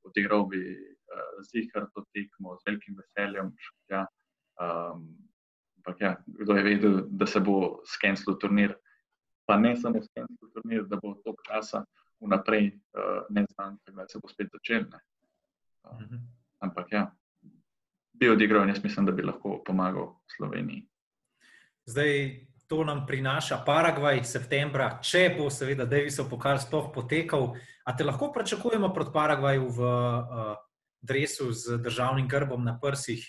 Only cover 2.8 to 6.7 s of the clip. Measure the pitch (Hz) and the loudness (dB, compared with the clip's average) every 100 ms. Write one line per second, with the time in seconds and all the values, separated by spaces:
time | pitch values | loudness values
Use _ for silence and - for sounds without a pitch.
2.8 | - 95 - 101 101 98 95 - - _ | -8 -18 -10 -6 -4 -4 -8 -10 -20 _
3.8 | _ 98 95 _ _ _ _ - 87 85 | _ -6 -6 _ _ _ _ -8 -6 -4
4.8 | 85 85 80 80 - _ _ _ _ _ | -6 -10 -16 -20 -20 _ _ _ _ _
5.8 | 90 90 98 92 - - 104 101 101 | -12 -2 -2 -2 -10 -6 4 6 6